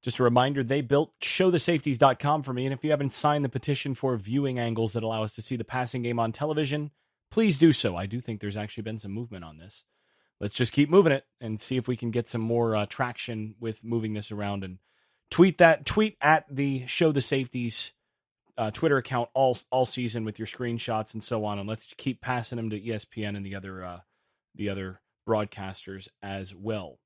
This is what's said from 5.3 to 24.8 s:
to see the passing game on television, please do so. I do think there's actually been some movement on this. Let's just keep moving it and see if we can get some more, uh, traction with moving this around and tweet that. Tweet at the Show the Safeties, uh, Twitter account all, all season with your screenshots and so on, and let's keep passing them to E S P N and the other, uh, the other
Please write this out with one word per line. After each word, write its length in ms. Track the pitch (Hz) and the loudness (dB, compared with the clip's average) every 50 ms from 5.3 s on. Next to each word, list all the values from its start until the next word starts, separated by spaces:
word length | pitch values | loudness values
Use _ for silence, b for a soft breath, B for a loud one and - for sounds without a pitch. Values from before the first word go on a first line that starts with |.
| - | -6
to 80 | - | -10
see 140 | 107 - 131 | -8 -6 -6
the 80 | 117 110 | -6 -6
passing 400 | - - 131 123 120 - 127 120 | -6 -4 -6 -4 -4 -4 -4 -4
game 160 | 120 120 117 | -2 0 0
on 120 | 113 113 | 0 -2
television, 600 | 110 - 147 156 156 151 156 135 143 151 147 147 _ _ _ _ _ _ _ _ | -2 -4 -4 -2 -2 -2 -2 -2 -2 -4 -4 -6 _ _ _ _ _ _ _ _
please 260 | - 220 226 214 160 | 0 2 4 4 6
do 160 | 135 160 165 143 | 8 8 8 8
so. 220 | - - 110 87 | 6 2 -2 -2
I 100 | 85 95 | -2 -6
do 160 | 98 107 123 | -6 -6 -8
think 200 | 123 - 110 101 | -6 -8 -8 -6
there's 140 | - 101 98 | -6 -6 -6
actually 280 | 107 104 107 - - 104 | -6 -8 -8 -8 -10 -10
been 160 | 110 110 110 | -8 -10 -10
some 120 | 107 98 | -10 -8
movement 320 | 98 110 120 117 110 92 85 | -8 -8 -8 -10 -12 -16 -16
on 140 | 80 78 | -16 -18
this. 280 | 78 82 104 - - _ _ _ _ _ _ _ _ _ _ _ _ | -20 -20 -20 -20 -20 _ _ _ _ _ _ _ _ _ _ _ _
Let's 140 | - 107 - | -8 -6 0
just 180 | - 127 117 | 0 0 2
keep 160 | - 139 147 | 4 2 4
moving 260 | 147 165 196 190 160 139 | 8 8 6 8 8 4
it 120 | 139 _ _ _ _ | 2 _ _ _ _
and 180 | 120 110 110 104 | -8 -8 -8 -8
see 180 | - - 131 | -6 -4 -4
if 100 | 127 120 | -2 -2
we 100 | - 127 | -2 -4
can 140 | 113 - 117 | -4 -4 -2
get 160 | 110 120 117 | -2 -2 -4
some 140 | - - 117 | -2 -6 -4
more, 340 | 110 113 117 117 117 113 110 | -2 0 0 2 2 2 2
uh, 100 | 107 104 | 0 -2
traction 720 | 101 - - 131 123 120 - - - 117 110 107 110 104 110 | -4 -4 -4 -4 -4 -4 -10 -10 -10 -8 -8 -8 -10 -12 _
with 240 | 117 113 107 - - | -8 -8 -8 -8 -6
moving 300 | 113 117 117 110 110 107 | -2 -2 -2 -2 -2 -4
this 180 | 104 104 - | -6 -8 -8
around 320 | 107 104 104 101 101 98 98 | -8 -6 -4 -4 -4 -4 -6
and 140 | 92 92 92 _ _ _ _ _ _ _ _ _ _ | -8 -12 -14 _ _ _ _ _ _ _ _ _ _
tweet 280 | - - 175 190 165 - | 6 6 6 6 8 8
that. 260 | 175 165 160 - 135 | 8 8 8 6 2
Tweet 320 | - - 208 220 214 - _ - | 0 2 2 2 2 0 _ 4
at 200 | 147 156 156 - _ | 4 4 4 2 _
the 380 | 143 131 143 139 135 131 127 | -4 -2 0 0 0 -2 -4
Show 240 | 120 - - 170 160 | -6 0 2 4 4
the 80 | 147 139 | 4 2
Safeties, 720 | 127 - 139 135 131 120 - 127 120 117 110 - - - _ _ _ _ _ _ _ _ _ _ _ _ _ | 0 2 0 -2 -2 -2 -4 -4 -4 -2 -2 -4 -4 -6 _ _ _ _ _ _ _ _ _ _ _ _ _
uh, 140 | - 117 107 | -4 -4 -4
Twitter 260 | 104 - - 160 143 | -2 0 2 2 2
account 320 | 135 127 - 135 120 120 - _ | 2 0 -2 -2 -2 -2 -2 _
all, 240 | 131 135 131 123 - - _ | 2 2 2 2 0 -4 _
all 160 | - 131 127 | 0 0 0
season 400 | 120 - 123 123 117 110 120 110 | 0 -2 -4 -4 -4 -4 -4 -6
with 140 | 110 104 - | -6 -6 -8
your 80 | 113 | -10
screenshots 680 | 101 - - 123 120 117 117 - - 113 110 107 - - | -10 -8 -6 -6 -4 -4 -4 -4 -4 -4 -4 -4 -6 -10
and 100 | 113 - | -10 -6
so 220 | - 120 110 107 | -4 -4 -2 -2
on, 140 | 107 104 101 | -2 -4 -4
and 100 | 98 104 | -4 -6
let's 240 | 110 110 - - - | -8 -8 -10 -18 -18
keep 220 | - - 135 123 _ | -8 -6 -6 -6 _
passing 360 | - 117 127 123 117 - 127 | -6 -4 -4 -4 -4 -6 -8
them 160 | 117 113 110 | -6 -6 -6
to 120 | 107 104 101 | -6 -6 -6
E 80 | 117 | -6
S 140 | 110 104 - | -6 -6 -8
P 180 | _ - 113 107 | _ -10 -8 -6
N 120 | 104 101 | -6 -6
and 100 | 101 98 | -8 -8
the 80 | 98 98 | -10 -10
other, 320 | 98 95 98 95 92 92 | -12 -12 -12 -12 -12 -12
uh, 140 | 90 87 90 - _ _ _ _ _ _ _ _ _ _ | -12 -12 -14 -18 _ _ _ _ _ _ _ _ _ _
the 140 | - 101 101 | -6 -4 -4
other 320 | 98 98 | -4 -4